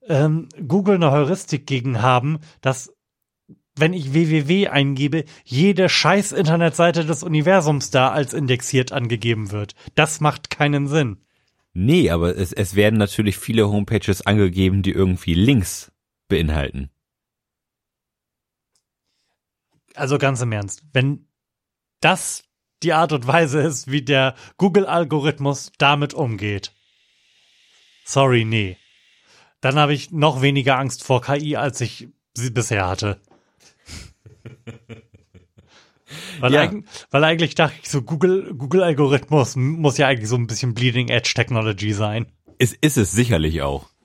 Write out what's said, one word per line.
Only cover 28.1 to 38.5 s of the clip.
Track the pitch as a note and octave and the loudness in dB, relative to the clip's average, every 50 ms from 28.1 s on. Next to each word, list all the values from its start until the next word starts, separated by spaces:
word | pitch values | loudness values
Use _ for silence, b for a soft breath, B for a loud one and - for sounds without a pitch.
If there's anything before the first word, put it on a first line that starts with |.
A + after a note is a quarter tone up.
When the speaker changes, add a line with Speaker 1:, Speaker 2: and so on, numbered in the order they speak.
| - C#3 C3+ C3+ B2+ A#2+ A2+ | 0 2 2 4 4 2 0
Speaker 1:
nee. | A2 A2 A2+ G#2 F#2+ F#2 _ b b b b b b b b b b b b b b b b | 0 0 -2 -2 -4 -6 _ b b b b b b b b b b b b b b b b
Dann | - C3 C3+ | -4 -2 2
habe | D3+ D3+ C#3+ D3 | 2 2 2 2
ich | C#3 - - | -2 -4 -8
noch | - D#3 D3 D#3 C#3+ C3 C3 | -2 2 2 2 2 2 0
weniger | C#3 C#3 C#3 B2+ B2+ C3+ | 2 2 2 2 0 0
Angst | B2+ C#3 C3+ - - - | 0 0 -4 -6 -8 -4
vor | - C3 B2 | -2 -2 -2
K | A#2+ - C3+ | 0 -2 -4
I, | D3 D3+ D3+ D3 | -4 -4 -4 -4
als | A2+ B2 C#3+ - - | -4 -4 -4 -4 -6
ich | B2+ A2 - - - - _ _ _ _ _ | -8 -8 -8 -12 -20 -20 _ _ _ _ _
sie | A#2+ A#2 C3 | -8 -8 -6
bisher | A2+ B2 A#2 - A2+ G2+ F#2+ F2+ | -4 -4 -4 -2 -2 -2 -2 -2
hatte. | F#2 - - G#2 G2 - _ | -2 -4 -4 -4 -4 -6 _
<laughs> | _ _ _ _ _ _ B B B B B B B B B B B B _ _ A2 - _ _ B2+ B2+ _ _ - A2 A#2 _ _ A#2 A2 _ _ _ G2+ _ _ _ F#2 F2 _ _ _ _ b b b b b b b _ B D3 D#3+ E3 F#3 F#3 E3 | _ _ _ _ _ _ B B B B B B B B B B B B _ _ -20 -20 _ _ -20 -20 _ _ -20 -20 -20 _ _ -20 -20 _ _ _ -20 _ _ _ -20 _ _ _ _ _ b b b b b b b _ B -20 -18 -16 -16 -12 -4
Weil | C3 B2+ C3 | 0 2 4
Speaker 2:
Ja. | D3 D3 | 4 4
Speaker 1:
eig-, | E3 F#3+ G#3 - B B B B B | 2 -2 -6 -12 B B B B B
weil | - C#3 D3+ | 2 2 4
eigentlich | D#3+ E3 E3 E3+ D3+ - | 4 2 2 0 -2 0
dachte | - D#3+ C#3+ - - | 0 0 0 0 -6
ich | - - | -12 -4
so, | - C#3+ A#2+ | -4 -4 -4
Google, | - E3 D3+ D#3 F#3 F#3 F#3+ - - | -4 -4 0 2 2 2 2 -2 -6